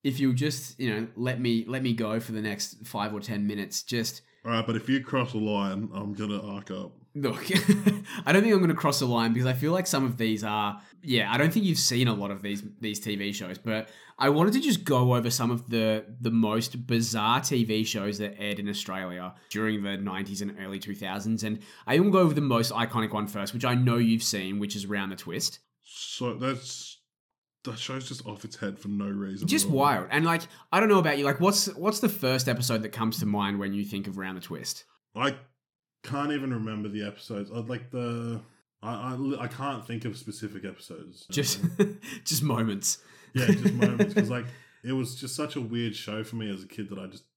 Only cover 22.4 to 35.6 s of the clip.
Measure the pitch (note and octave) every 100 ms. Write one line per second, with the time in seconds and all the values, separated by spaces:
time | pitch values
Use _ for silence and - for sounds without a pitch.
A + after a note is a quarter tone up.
22.4 | C#3+ A#2 A2+ A2 A#2 A#2 A2 G#2 G2+ G2+
23.4 | G2 A#2+ B2 B2 B2+ A#2+ A2+ A2+ - G2+
24.4 | F#2 G2+ G2+ G2+ G2+ G#2 G2 F#2 - F2
25.4 | - - _ _ _ - - - B2 G#2+
26.4 | C3 B2+ - - - - _ _ _ _
27.4 | _ _ C3 A2+ - C3+ B2+ B2+ G#2+ G#2
28.4 | G#2+ - G#2 G2 G2+ G2+ G2+ G2+ G2 F#2+
29.4 | E3 D4+ - C3+ C#3+ A2 F#2 C#3+ E3 E3
30.4 | - - - F3+ A3 G3 D#3+ C#3+ C#3 C#3
31.4 | F#3 G3+ - C#3 F#3 A3 - - C3 B2+
32.4 | C3 A#2+ B2 A2+ A2 A#2 A2+ A#2 G#2+ G#2
33.4 | G2+ G2+ G2 G2+ G2+ G2+ G2 F#2+ F#2+ F#2
34.4 | - D#2 - - - _ _ A2 C3+ C3
35.4 | - _